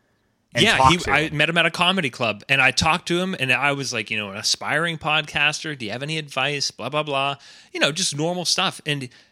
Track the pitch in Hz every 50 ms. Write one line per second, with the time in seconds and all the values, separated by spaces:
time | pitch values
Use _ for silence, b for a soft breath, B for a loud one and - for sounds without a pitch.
0 | _ _ _ _ _ _ _ _ _ _ - 120 190 226 202 139 131 131 170 180
1 | - - - 147 156 160 156 147 151 160 165 175 160 165 165 - 175 180 190 190
2 | 156 127 - - 123 110 101 104 - - 135 135 131 131 127 - 165 160 156 175
3 | - - 170 175 185 190 185 - 131 131 123 120 139 143 143 139 135 117 127 113
4 | 107 - 110 107 104 98 95 107 - - - - 101 107 135 151 170 170 165 151
5 | - 151 151 156 151 - - 156 147 151 147 - - 160 147 127 117 98 110 123
6 | 143 151 160 160 151 139 - 131 131 147 147 139 - - - - 104 127 147 151
7 | 151 151 139 135 139 139 139 B B B B B B B B 349 269 139 151 175
8 | 180 - 147 143 156 170 175 180 165 - - - 185 180 - - - 156 147 143
9 | 127 120 b b b b